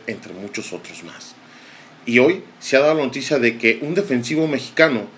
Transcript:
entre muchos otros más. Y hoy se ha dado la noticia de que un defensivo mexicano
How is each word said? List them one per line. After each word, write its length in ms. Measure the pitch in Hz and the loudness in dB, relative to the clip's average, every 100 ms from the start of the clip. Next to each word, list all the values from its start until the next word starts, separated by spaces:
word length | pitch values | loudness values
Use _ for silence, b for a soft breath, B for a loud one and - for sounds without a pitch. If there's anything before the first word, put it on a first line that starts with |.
| - | -10
entre 240 | 101 - | -12 -14
muchos 400 | 90 101 110 101 | -16 -12 -12 -12
otros 320 | 87 - 80 | -14 -14 -18
más. 320 | 85 - - - B B B B B B - | -20 -20 -20 -20 B B B B B B 0
Y 140 | 120 | 4
hoy 220 | 139 185 - - | 4 2 -6 -16
se 160 | - 135 | 2 4
ha 20 | |
dado 140 | 147 | 4
la 100 | 156 | 2
noticia 340 | 135 143 131 147 | -2 -6 -2 2
de 200 | 120 117 | 2 2
que 220 | 113 113 | 0 0
un 140 | 143 175 | -2 -4
defensivo 520 | - 123 120 151 156 | -2 -2 -2 0 0
mexicano 600 | 135 - - 160 120 104 | -2 -4 2 2 2 -6